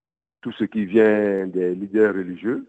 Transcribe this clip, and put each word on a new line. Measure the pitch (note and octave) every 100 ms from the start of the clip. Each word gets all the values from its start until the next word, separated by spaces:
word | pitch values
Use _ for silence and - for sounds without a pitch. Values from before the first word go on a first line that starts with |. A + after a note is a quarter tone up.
| _ _ _ _
tout | A#2+
ce | -
qui | G#2 A2
vient | F#2 A2 G#2+ G#2 G#2 G2 F#2
des | F#2 F2+ F#2
leaders | G2 G#2+ G#2
religieux, | F#2+ F2+ E2+ G#2 G3+